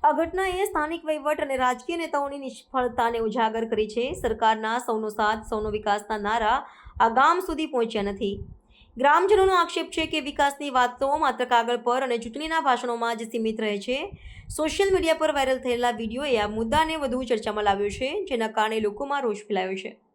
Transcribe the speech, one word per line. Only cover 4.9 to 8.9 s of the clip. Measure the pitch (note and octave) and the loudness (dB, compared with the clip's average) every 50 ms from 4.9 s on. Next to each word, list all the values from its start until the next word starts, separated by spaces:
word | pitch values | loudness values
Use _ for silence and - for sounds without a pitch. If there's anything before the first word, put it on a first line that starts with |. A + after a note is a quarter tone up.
| A3+ A3 A3 G#3+ | -2 -2 -4 -4
સાથ, | G#3 A#3 G#3+ G#3 A3 A3+ A3 - | -2 0 0 0 0 -2 -4 -4
સૌનો | A#3 G#3+ G#3+ G#3+ | -4 -4 -2 -2
વિકાસના" | G#3 G#3+ G#3 G#3+ G3+ G#3 G#3 - A3 G#3+ | -4 -2 0 0 0 0 -2 -4 -4 -2
નારા | G3+ G3+ A3 A#3 A3 G#3+ A#3+ C#4+ - - - - - - - - | -2 0 0 2 2 2 2 0 -2 -6 -16 -20 -20 -10 0 2
આ | A3+ A3+ | 2 4
ગામ | A3+ B3+ C#4 D#4 E4+ F4+ | 6 6 6 6 6 4
સુધી | F4+ - D#4+ C#4 D#4 | 0 -2 -4 -4 -4
પહોંચ્યા | - D4+ A#3+ A#3 A3+ A3+ G#3+ | -2 0 0 0 0 0 -2
નથી. | G3 G3+ G3+ G3 A#3 G3 G3+ G3 - - - - _ _ _ _ _ _ | -2 -2 -2 -2 -4 -4 -4 -4 -8 -12 -16 -20 _ _ _ _ _ _